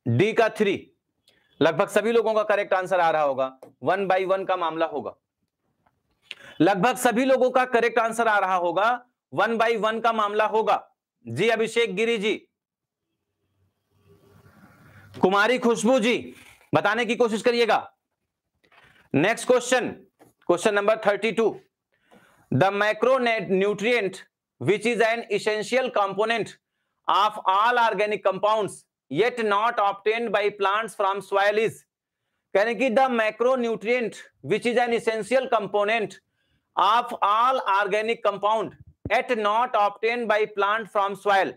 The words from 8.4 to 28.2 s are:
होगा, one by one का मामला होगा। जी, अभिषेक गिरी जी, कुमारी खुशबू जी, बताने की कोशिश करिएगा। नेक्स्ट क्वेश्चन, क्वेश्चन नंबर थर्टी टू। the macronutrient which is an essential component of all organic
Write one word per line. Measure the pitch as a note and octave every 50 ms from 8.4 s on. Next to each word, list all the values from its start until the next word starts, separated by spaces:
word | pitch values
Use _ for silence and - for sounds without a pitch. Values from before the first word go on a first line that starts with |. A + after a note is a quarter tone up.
| F#3+ F#3 F#3+
होगा, | F3+ F3 F3 E3 F#3 G#3 A#3 B3 A#3+ - _ _ _ _ _ C3
one | D#3 G3 A3 A#3 G#3+
by | A3+ A#3 A#3 G#3
one | G3 G#3+ A3 A3+ A#3
का | C4+ A3+
मामला | A3 G#3 G3+ G#3 G#3+ G#3+
होगा। | G#3 G3 A3+ G#3+ G#3 F3+ - - _ _ _ _ _ _ _ _
जी, | A2+ A2+ C3+ G3+ A#3
अभिषेक | A3+ G#3+ A3+ A3 - A#3 A#3 G#3 F#3
गिरी | F#3+ A3+ A3+ A#3 G#3+
जी, | F#3+ A3 D#3+ - - _ _ _ _ _ _ _ _ _ _ _ _ _ _ _ _ _ _ _ _ _ _ _ _ _ _ _ _ _ _ _ _ _ - _ _ _ _ - _ - _ - - - - _ - - - - - - -
कुमारी | - - F#3 G3 G3+ G#3 A3 B3+ B3
खुशबू | - A#3 A#3 - G3+ A3+ C4 C4
जी, | G3 B3 A3+ D3 - - - - - - - _ _ - -
बताने | D3+ F3 G3+ G#3+ A#3 A#3+
की | G3+ A#3+
कोशिश | G3 B3 A3 A3 G#3 -
करिएगा। | B3 A#3+ A#3 A#3 G#3 G3 C#3+ - - _ _ _ _ _ _ _ _ _ _ _ _ _ _ _ _ _ _ _ _ _ _ _ - -
नेक्स्ट | C3+ D#3+ G#3 A3+ - -
क्वेश्चन, | - B3+ A#3+ B3 - B3+ B3 G3 A#2 F2 - - _ _ _ - _ _ _ _ -
क्वेश्चन | F3 E3+ - A3 G3+
नंबर | G3+ G3+ G#3 A3 G#3+ -
थर्टी | G3+ G3+ G3 G#3 A3+ F3
टू। | A3+ A3+ G3 - - _ _ _ _ _ _ _ _ _ _ _ _ _ _ _ _ _ -
the | - B2+ F3+ G3
macronutrient | G3+ G3+ G#3 G#3+ G#3+ G#3+ A#3+ B3 C4 B3+ A#3+ A#3 A3+ A3 F3 D3+ F#3+ F#3 G3 G#3 G#3 G3+ F#3+ A#3 B3 A#3 G3+ F#3 - - - _ _ _ _ _ _ -
which | B2 C#3+ G#3 G#3 G#3
is | A#3+ A#3+ G3 A3+
an | A3 A#3 A#3 - - G3+
essential | F#3+ - A3 G#3+ G#3+ G3 G3+ A#3+ B3+ C4 A#3+
component | - G#3 G3+ G3 F#3+ F#3+ A3 A3+ A#3 A3+ F#3 - - _ _ _ _ _ _ _ _ _ _ -
of | E3 F#3 G#3 G#3+ G#3+ A3 -
all | F#3+ F#3+ G3+ G#3+ A#3+ B3 A#3+
organic | A#3 A3+ G#3+ F#3 G#3 G#3 G#3+ G3+